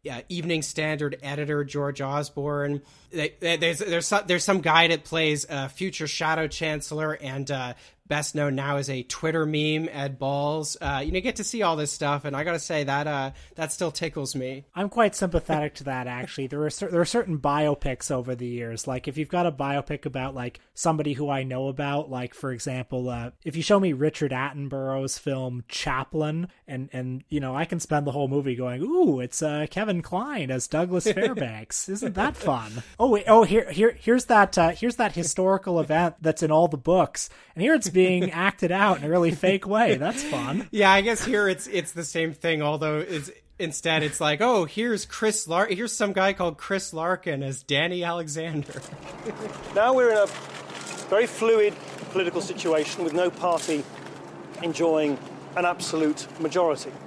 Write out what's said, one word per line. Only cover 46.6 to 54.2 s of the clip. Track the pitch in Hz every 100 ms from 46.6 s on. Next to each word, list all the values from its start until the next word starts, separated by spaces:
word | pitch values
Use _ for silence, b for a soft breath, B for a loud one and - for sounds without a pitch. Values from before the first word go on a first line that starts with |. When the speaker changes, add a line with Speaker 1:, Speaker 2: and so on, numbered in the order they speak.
| - 190 -
Speaker 1:
Larkin | 160 165 180 180 139
as | 139 131
Danny | - 143 170 180
Alexander." | 170 170 160 147 165 156 143 139 -
<laughs> | - - - 226 - 214 - -
Speaker 3:
Now | 196 233
we're | 262 247
in | 214
a | 202 - - - - - - - -
very | 202 240
fluid | - 226 226 208 - - - -
political | 185 175 170
situation | 156 185 170 156 147 -
with | 170
no | 160 180
party | - 175 165 - 151 139 - - -